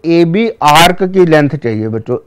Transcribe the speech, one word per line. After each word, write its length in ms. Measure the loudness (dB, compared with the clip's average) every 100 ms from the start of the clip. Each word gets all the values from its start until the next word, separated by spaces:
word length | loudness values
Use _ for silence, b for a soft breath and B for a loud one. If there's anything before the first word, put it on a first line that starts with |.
| -2
एबी 420 | 0 0 0 -4 -2
आर्क 400 | 2 4 2 0
की 240 | -2 0 2
लेंथ 220 | 2 0
चाहिए 400 | -4 -6 -6 -6
बच्चों। 280 | -8 -6 -8